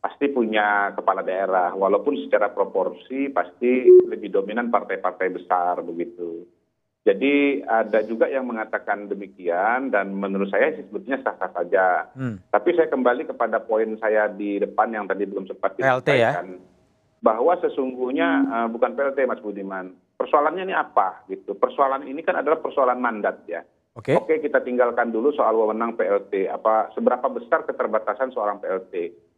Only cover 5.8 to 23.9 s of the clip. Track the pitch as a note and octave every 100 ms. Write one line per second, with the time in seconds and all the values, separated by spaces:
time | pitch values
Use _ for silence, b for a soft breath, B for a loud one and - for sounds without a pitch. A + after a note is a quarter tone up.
5.8 | E2 E2+ E2+ - E2+ E2+ - _ _ _
6.8 | _ _ - G2 C3+ C#3+ C#3+ C3+ - A2+
7.8 | G#2+ G#2+ A2 A2+ B2 C3+ B2+ A2 G#2+ G#2+
8.8 | - G2+ G2+ G2 G2 - F2 F2 G2+ B2
9.8 | C3+ G#2+ F#2+ G2 G2 G2 G2 G2 C#3+ D#3
10.8 | - G#2 A#2+ C3+ - - F#2+ - F2 F#2+
11.8 | F#2 E2+ - B2+ B2+ G2 _ G#2 F3 F3
12.8 | D#3 C3+ B2 B2+ D#3+ - A2+ A2 - A2
13.8 | A2 G#2+ A2 G#2+ G#2 G2 G#2 G2+ G2 -
14.8 | A2+ A2 G2 G2 G2+ G2 F#2+ - G2 -
15.8 | C3 B2+ B2+ C3+ A#2 D#3+ F3 F#3 - _
16.8 | _ _ _ _ A#2 A2 D3 F3 E3 -
17.8 | C3 B2+ B2+ C#3+ E3+ D#3+ C3+ A#2 A#2 A#2
18.8 | B2 A#2 C#3 C3+ B2+ G#2+ G#2+ G2+ G2 F#2+
19.8 | F#2 F2+ _ _ B2+ D3+ D3+ E3+ F#3+ E3+
20.8 | D3+ - F#2+ - - - - G2 B2 A#2+
21.8 | C3+ C3+ C#3+ C#3+ E3 E3+ C#3+ D#3 C3+ C#3+
22.8 | B2+ B2 B2 G#2+ G2 - - E2+ - _
23.8 | _